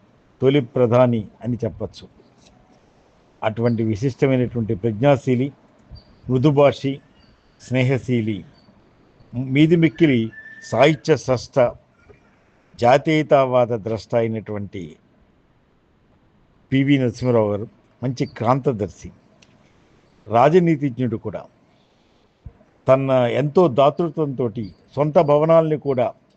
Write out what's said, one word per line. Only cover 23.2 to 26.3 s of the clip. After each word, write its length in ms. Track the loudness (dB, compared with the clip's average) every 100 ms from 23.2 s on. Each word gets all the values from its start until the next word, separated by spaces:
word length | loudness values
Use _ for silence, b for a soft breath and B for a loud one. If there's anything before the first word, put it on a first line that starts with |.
| 0 -2
ఎంతో 260 | 0 2 2 4
దాతృత్వంతోటి 840 | 2 2 -4 -4 -6 -4 -6 -6 -12 -14 _ -4
సొంత 220 | 0 2 2
భవనాల్ని 460 | 2 4 4 2 -2 -2
కూడా 200 | -2 -2 -6 _